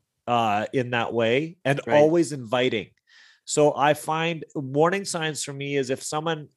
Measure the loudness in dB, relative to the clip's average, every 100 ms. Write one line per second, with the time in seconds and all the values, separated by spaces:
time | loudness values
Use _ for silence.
0 | _ _ -2 0 2 0 -2 -2 -2 -2
1 | -2 0 2 0 -2 -6 -2 -2 2 4
2 | 6 4 0 -4 -2 0 0 -2 -6 _
3 | _ _ -20 _ -4 2 4 4 2 2
4 | 0 -2 -2 -4 -8 -10 -4 2 2 2
5 | -4 -4 -4 -6 -8 -8 -4 -2 -2 -4
6 | -6 -6 -4 -4 -8